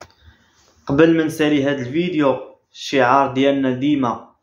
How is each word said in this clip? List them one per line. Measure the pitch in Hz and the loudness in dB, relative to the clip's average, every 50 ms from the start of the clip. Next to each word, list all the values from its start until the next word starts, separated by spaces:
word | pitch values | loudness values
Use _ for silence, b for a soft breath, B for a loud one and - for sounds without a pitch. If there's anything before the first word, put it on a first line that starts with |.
| - b b b b b b b b b b b b b b _ _ | -20 b b b b b b b b b b b b b b _ _
قبل | - 139 143 165 165 165 | -2 2 4 4 4 4
ما | 160 160 | 2 0
نسالي | 151 - - 156 151 151 143 135 | -2 -2 -2 0 0 0 0 0
هاد | 143 139 131 | -2 -2 -4
الفيديو، | 120 120 139 165 180 175 - 151 147 135 123 - - - - _ _ _ | -6 -4 -4 -2 -2 -2 0 0 0 0 0 -2 -6 -14 -20 _ _ _
الشعار | - - - - 147 135 123 120 135 139 135 127 123 | -20 -16 -10 -4 0 2 2 4 4 2 2 0 0
ديالنا | 131 135 139 139 139 135 131 | 0 0 0 0 0 -2 -4
ديما | 127 123 135 147 147 135 127 120 107 - - - _ _ | -4 -2 -2 -2 -2 0 -2 -4 -4 -6 -12 -20 _ _